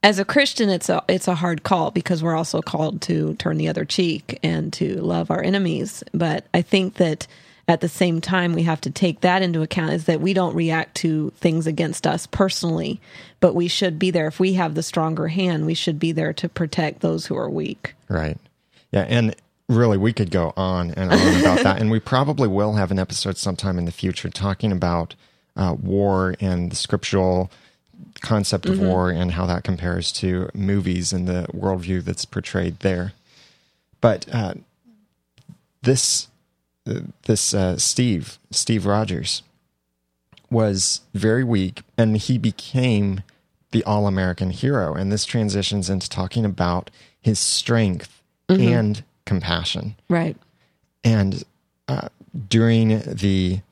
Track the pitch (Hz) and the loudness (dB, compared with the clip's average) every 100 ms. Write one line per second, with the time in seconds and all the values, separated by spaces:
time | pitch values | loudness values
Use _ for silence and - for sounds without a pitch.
0 | 208 190 196 285 277 - 214 180 - 165 | 4 4 2 2 2 2 2 2 0 -2
1 | - 180 - 175 175 160 - 185 160 - | 2 0 0 0 0 -2 0 0 2 -2
2 | - 170 165 165 165 160 - 160 156 160 | -2 0 0 0 -2 -4 -4 -2 -2 -2
3 | - 165 156 - - 156 156 160 147 - | -2 0 0 -2 -2 0 0 -2 -2 0
4 | 180 156 - - 160 165 160 - 170 180 | 0 -2 -6 -4 -2 0 -2 -4 -4 -2
5 | 170 170 165 170 185 196 185 160 208 - | -2 -2 0 -2 0 0 0 -2 -6 -10
6 | - 165 165 151 - 170 175 196 190 - | -6 -2 -2 -2 0 0 2 2 2 0
7 | 175 151 - - - _ - 170 175 - | 0 0 -8 -16 -20 _ 0 2 0 0
8 | 180 165 165 185 175 165 165 156 - - | 0 0 0 0 2 0 0 0 -4 0
9 | 180 - 180 185 185 165 156 185 160 165 | 0 2 2 4 2 0 -2 -2 0 -2
10 | 156 160 175 190 180 170 165 160 - - | 0 0 2 2 0 0 0 0 -4 -4
11 | 165 156 151 - 175 160 160 151 160 156 | 0 0 -2 0 0 2 -2 -2 -4 -2
12 | 160 160 - - 190 - 175 160 147 - | -2 -2 -6 0 0 0 -2 -2 -4 -6
13 | - - - _ 180 170 175 - 190 156 | -12 -20 -20 _ 2 4 0 0 -2 0
14 | 185 170 156 151 185 185 165 156 165 - | 0 2 0 0 2 2 0 -2 -4 -2
15 | 160 160 160 170 185 165 156 165 - 151 | -2 0 -2 0 0 0 0 -2 -2 -2
16 | 170 156 160 156 170 - 165 - 156 - | -2 0 -2 -4 -6 -4 -4 -2 -2 -2
17 | 165 165 - - - 151 156 214 - - | -2 -2 -4 -4 -4 -4 -6 -8 -14 -16
18 | _ 85 78 76 _ _ _ _ _ 101 | _ -4 -2 -6 _ _ _ _ _ -2
19 | 92 120 113 - _ _ - 117 120 101 | 2 2 2 -2 _ _ 0 4 4 4
20 | 107 113 95 92 82 - 92 92 85 82 | 2 0 0 0 0 -2 -2 0 -2 -2
21 | 92 - - - - 90 247 95 107 110 | 2 4 4 4 4 4 4 4 2 0
22 | - 127 143 143 120 95 104 107 92 95 | 2 0 2 2 2 2 0 0 0 0
23 | 92 - 101 90 98 90 98 90 87 - | -2 -4 -4 -4 -4 -4 -2 -2 -4 -4
24 | 95 90 87 - 98 95 107 92 87 85 | -4 -4 -8 -4 -4 -2 0 0 0 0
25 | 82 - _ _ _ - 92 80 92 98 | -4 -10 _ _ _ -2 -2 0 0 2
26 | 101 95 92 90 98 90 87 - - 95 | 2 2 0 0 -2 0 -2 -6 -2 -2
27 | - 98 92 90 90 - _ _ _ - | 0 2 2 2 -2 -8 _ _ _ -20
28 | - - - 214 196 98 - 190 185 92 | -20 -16 -2 0 0 -2 0 0 2 2
29 | 90 85 90 85 90 87 - 90 87 90 | 2 0 0 0 0 -2 -2 -4 -2 -2
30 | 85 - 92 90 92 - 98 101 92 90 | -4 -4 -2 -2 -4 -4 0 0 0 -2
31 | 87 92 90 90 87 90 98 92 87 92 | -2 -2 -2 -4 -4 -4 -2 -2 -2 -4
32 | 87 92 - - - 95 87 82 98 90 | -2 -6 -6 -8 -4 -2 -2 -2 -2 -2
33 | 90 - _ _ _ _ _ _ _ _ | -4 -10 _ _ _ _ _ _ _ _
34 | 117 95 - 117 98 92 - _ _ 226 | 2 2 -2 -2 -2 -6 -14 _ _ _
35 | _ _ _ _ _ - _ _ 123 135 | _ _ _ _ _ -20 _ _ 2 2
36 | - - - _ _ _ _ _ - 110 | 2 -2 -6 _ _ _ _ _ -8 -8
37 | - - - 107 - 104 92 90 - - | -8 -10 0 0 2 2 0 0 -2 0
38 | 123 92 - - _ - - 113 98 101 | 0 0 -4 -16 _ -4 0 0 2 0
39 | 107 87 82 - _ _ _ _ _ _ | 0 -4 -4 -6 _ _ _ _ _ _
40 | _ _ _ - _ 113 107 98 - - | _ _ _ -20 _ 2 2 0 -2 -4
41 | _ 101 107 117 127 110 92 - - - | _ -2 2 2 2 0 0 -6 -12 0
42 | 113 107 - 123 113 - - 131 127 107 | 2 2 0 0 0 -4 -4 0 2 2
43 | 101 95 - _ _ _ _ 113 98 104 | 2 -2 -8 _ _ _ _ -2 2 2
44 | 101 95 92 87 92 90 127 139 85 76 | 2 2 0 0 -4 -2 0 0 0 -2
45 | 95 104 - 120 107 101 95 104 90 95 | -2 -2 -2 -2 0 0 -2 -2 -2 -2
46 | - - 95 120 107 92 87 87 - _ | -4 -6 -4 0 -2 0 0 0 -6 _
47 | - _ - 107 - - - 117 107 87 | -20 _ 0 0 0 -2 2 2 2 0
48 | - _ _ _ - 190 117 117 107 104 | -8 _ _ _ 0 4 6 4 2 -2
49 | - _ - 92 87 85 80 85 107 110 | -8 _ -2 -2 0 -2 -2 -6 -8 -12
50 | _ 175 165 151 _ _ _ _ _ _ | _ 0 0 -6 _ _ _ _ _ _
51 | 117 110 98 - - _ _ _ - 135 | 2 4 2 -2 -10 _ _ _ -6 -6
52 | - _ - - 101 110 113 113 113 110 | -6 _ -16 -12 0 4 6 6 4 2
53 | - - 98 95 90 92 - | -2 -2 2 2 2 -2 -6